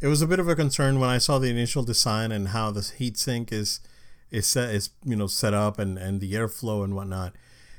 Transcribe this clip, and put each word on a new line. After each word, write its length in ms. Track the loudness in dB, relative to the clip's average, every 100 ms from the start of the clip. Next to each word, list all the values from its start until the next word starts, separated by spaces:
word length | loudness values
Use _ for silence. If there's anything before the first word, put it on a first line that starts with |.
It 60 | 2
was 160 | 4
a 40 | 4
bit 120 | 4
of 100 | 4
a 60 | 2
concern 440 | 2 2 4 4
when 100 | 4
I 100 | 4
saw 180 | 4 4
the 120 | 2
initial 340 | 2 0 0
design 480 | 0 2 2 2 0
and 160 | -2 -2
how 220 | -2 -2
the 100 | -2 -6 -4
heat 200 | -4 -2
sink 340 | -2 -2 -2
is, 280 | -4 -4 -6 -10 -20 -20 -20 -6
is 160 | -2 0
set, 260 | 0 0
is, 160 | -2 -4 -8 -4
you 100 | -2
know, 120 | -2
set 260 | 0 0
up 240 | 2 0 0
and, 220 | -4 -4
and 200 | -4 -4
the 140 | -2
airflow 500 | -2 -4 -4 -4 -2
and 120 | -2 -4
whatnot. 400 | -6 -6 -6 -10 -20 -20 -20